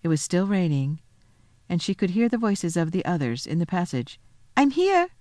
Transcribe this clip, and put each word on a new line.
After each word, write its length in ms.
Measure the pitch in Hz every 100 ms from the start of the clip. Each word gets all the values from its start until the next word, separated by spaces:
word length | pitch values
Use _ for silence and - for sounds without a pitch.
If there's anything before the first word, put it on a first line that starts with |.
It 40 | 165
was 140 | 156
still 260 | - 175 196
raining, 540 | 196 175 143 135 156 - _ _ _ _ _ _
and 140 | 175
she 140 | -
could 160 | 196 190
hear 180 | 185 233
the 80 | 233
voices 400 | 226 202 170 170
of 140 | 165
the 120 | 175
others 420 | - 175 135 120 -
in 120 | 160
the 60 |
passage. 540 | 170 185 175 127 120 - - - -
I'm 160 | - 277
here 380 | 269 370 381 359 -